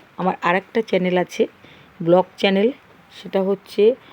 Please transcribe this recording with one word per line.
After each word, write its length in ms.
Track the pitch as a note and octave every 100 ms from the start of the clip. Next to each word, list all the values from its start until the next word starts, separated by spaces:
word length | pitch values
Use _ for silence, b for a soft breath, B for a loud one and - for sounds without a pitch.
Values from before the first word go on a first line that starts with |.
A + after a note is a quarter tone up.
| - -
আমার 180 | F3+ -
আর 140 | B2 F#3
একটা 260 | - A#3
চ্যানেল 360 | A3 F#3+ F3+ F3+
আছে, 300 | F3 - - - b b b -
ব্লগ 240 | E3 F3+ F3+ -
চ্যানেল, 340 | G3+ F#3+ A3 C#4+ _ - _ -
সেটা 200 | F#3 G3
হচ্ছে 540 | F#3+ G3 - - G#3+ C4 B